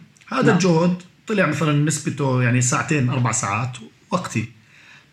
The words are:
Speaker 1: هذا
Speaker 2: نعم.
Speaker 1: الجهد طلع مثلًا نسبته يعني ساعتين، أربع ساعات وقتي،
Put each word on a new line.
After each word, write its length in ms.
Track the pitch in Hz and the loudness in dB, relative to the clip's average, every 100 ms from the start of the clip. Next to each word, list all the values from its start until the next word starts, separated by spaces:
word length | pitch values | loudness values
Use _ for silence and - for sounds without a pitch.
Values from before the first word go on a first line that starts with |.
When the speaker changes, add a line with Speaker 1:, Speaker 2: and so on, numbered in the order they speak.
| - _ - | -20 _ -8
Speaker 1:
هذا 100 | 254 | 0
Speaker 2:
نعم. 120 | 240 | 2
Speaker 1:
الجهد 480 | 190 185 160 180 180 - _ - | 4 4 2 2 -2 -8 _ -4
طلع 200 | 202 151 | 0 0
مثلًا 380 | 151 160 147 | 0 0 2
نسبته 580 | 151 156 - 147 139 127 | 0 -2 -6 -4 0 2
يعني 180 | 123 123 | 2 2
ساعتين، 480 | 123 143 - 151 123 | 2 0 0 0 0
أربع 240 | 135 120 | 0 -2
ساعات 440 | 107 101 104 123 - - - _ | -2 -2 -4 -4 -8 -18 -20 _
وقتي، 380 | 180 - 226 - - _ - - - _ | -6 -4 -6 -6 -10 _ -20 -20 -20 _